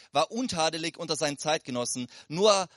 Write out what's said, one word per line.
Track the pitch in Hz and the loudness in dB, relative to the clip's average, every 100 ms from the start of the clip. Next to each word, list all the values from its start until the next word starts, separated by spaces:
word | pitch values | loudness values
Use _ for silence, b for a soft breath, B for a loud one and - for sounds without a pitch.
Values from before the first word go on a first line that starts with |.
| B | B
war | 139 160 | 0 0
untadelig | 226 262 175 160 160 165 - | -2 -4 0 0 0 -6 -6
unter | 165 156 | -6 -2
seinen | 151 143 | -2 -2
Zeitgenossen. | 156 165 - 123 120 131 123 B B | 0 -2 -2 -4 -4 -4 -8 B B
Noah | 156 214 196 180 | 2 6 6 2